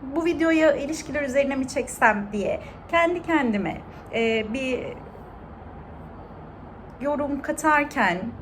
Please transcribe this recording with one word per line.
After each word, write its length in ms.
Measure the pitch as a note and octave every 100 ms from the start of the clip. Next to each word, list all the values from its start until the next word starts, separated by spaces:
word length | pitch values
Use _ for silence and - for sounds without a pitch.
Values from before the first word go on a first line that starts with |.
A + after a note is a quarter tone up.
| - D4+
bu 80 |
videoya 480 | E4 D4+ E4 D#4+ D#4 -
ilişkiler 460 | C#4 D#4+ - C#4+
üzerine 340 | C#4 C4 C4+ C4+
mi 120 | B3+
çeksem 600 | C#4+ A#3 - A#3 G#3 G3+
diye 280 | G#3 F3 - - - -
kendi 340 | E4+ E4+ F4
kendime, 540 | E4+ D#4+ B3 G3+ E3+ - - - -
e, 380 | - A3+ A3 G#3+
bir 280 | B3 C4 B3+ - - - - - - - - - - - - D#2+ - - - - - - - - -
yorum 420 | C#4 D4 C#4+ C#4
katarken 760 | - D#4 D#4 D4+ C#4+ C#4+ G3+ F3 A#3 -